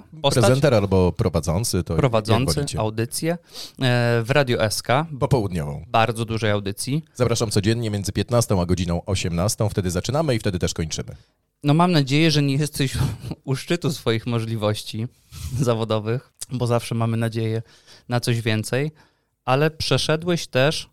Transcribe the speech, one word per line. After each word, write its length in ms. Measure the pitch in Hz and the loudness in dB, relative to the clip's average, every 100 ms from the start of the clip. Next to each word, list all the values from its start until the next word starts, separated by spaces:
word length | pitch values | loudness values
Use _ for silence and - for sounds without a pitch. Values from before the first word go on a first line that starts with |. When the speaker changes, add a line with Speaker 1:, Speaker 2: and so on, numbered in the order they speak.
| - | -8
Speaker 1:
No, 80 | 156 | -2
Speaker 2:
Postać? 220 | 139 131 | 2 4
Speaker 1:
prezenter 300 | 113 131 147 | 6 6 6
albo 380 | 113 98 95 90 | 4 4 4 4
prowadzący, 720 | 82 95 82 78 85 - 95 | 2 0 0 0 -2 -2 -2
to 100 | 85 | -2
jak 60 | 80 | 0
Speaker 2:
Prowadzący, 540 | 135 113 104 113 135 | 2 2 2 2 2
Speaker 1:
wolicie. 260 | 151 143 123 | -2 -2 -2
Speaker 2:
audycję, 520 | 110 110 117 - 160 | -2 -2 -4 -4 -4
e, 60 | 170 - - - - 131 123 120 120 | -4 -8 -18 -18 -2 0 2 2 2
w 60 | 110 | 2
Radio 320 | 147 131 110 | 2 2 2
S 180 | 107 - | 0 0
K. 240 | - 123 165 135 | 0 0 0 -4
Speaker 1:
Popołudniową. 640 | 139 135 101 87 73 73 80 | 2 2 2 -2 -4 -8 0
Speaker 2:
Bardzo 360 | 117 113 113 | 2 2 0
dużej 260 | 113 113 110 | -4 -2 0
audycji. 540 | 104 98 104 - 143 - | 0 -2 -6 -4 -4 -6
Speaker 1:
Zapraszam 360 | - 120 113 110 | -2 0 0 0
codziennie 400 | 104 98 113 113 | 0 2 0 -2
między 220 | 104 98 | -4 -2
piętnastą 500 | 101 98 120 - 95 | -4 0 0 2 0
a 40 | 87 | 2
godziną 380 | 90 87 85 | 0 0 -2
osiemnastą, 640 | - 95 92 85 98 - 107 | -2 -2 -2 -2 -2 0 0
wtedy 220 | - 90 | 0 -2
zaczynamy 440 | 87 - 147 165 | -2 -2 -2 0
i 40 | 117 | 0
wtedy 200 | 104 92 | -2 -2
też 160 | 80 | -2
kończymy. 420 | - 82 - 64 - - _ _ _ | -2 -4 -6 -10 -14 -20 _ _ _
Speaker 2:
No, 120 | 143 | 0
mam 180 | 151 180 | 4 4
nadzieję, 380 | 170 135 143 165 | 4 4 4 4
że 120 | 151 | 4
nie 140 | 143 135 | 2 0
jesteś 380 | 147 - 135 - - 104 | -2 -2 -2 0 -2 -2
<laughs> 240 | - - | -10 -10
u 120 | - 135 | -6 -6
szczytu 360 | - 170 139 | -2 -2 -2
swoich 340 | - - 113 127 | -2 -2 -2 0
możliwości 800 | 117 113 113 104 107 - 107 117 - _ - - 120 | -2 -2 -2 0 -2 -4 -8 -8 -10 _ -14 -6 -2
zawodowych, 720 | 127 113 113 110 107 120 - _ - | 0 0 0 -2 -2 -4 -6 _ -10
bo 140 | 127 120 | -4 0
zawsze 280 | 120 - | 0 0
mamy 220 | 117 113 113 | -2 0 0
nadzieję 460 | 117 110 113 110 - _ _ - - | -2 -2 -2 -4 -6 _ _ -20 -6
na 120 | 123 | -2
coś 200 | 120 117 | 0 -2
więcej, 500 | 113 110 107 123 151 - _ _ _ _ | 0 -2 0 -2 -2 -8 _ _ _ _
ale 260 | - 131 156 | 0 2 2
przeszedłeś 760 | 156 - 131 - 156 170 170 - | 0 0 0 0 -2 0 -2 -2
też 420 | 131 139 160 - | 0 2 0 -8